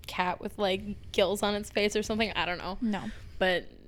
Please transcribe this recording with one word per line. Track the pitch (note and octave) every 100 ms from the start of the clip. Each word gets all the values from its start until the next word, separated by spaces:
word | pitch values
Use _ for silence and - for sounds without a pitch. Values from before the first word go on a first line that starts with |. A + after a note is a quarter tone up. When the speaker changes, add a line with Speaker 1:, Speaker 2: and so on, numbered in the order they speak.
| -
Speaker 1:
cat | - F3+ -
with, | G3+ -
like, | G3+ F#3+ G#3 G3+ -
gills | - F3+ G3+
on | G#3 G#3
its | G#3+
face | A3 G#3 G#3+
or |
something. | G#3+ G#3+ A3 -
I | E3+
don't | F3
know. | F3 G3
Speaker 2:
No. | A3+ F#3+ G#3+ - - -
Speaker 1:
But, | F#3 F3 - -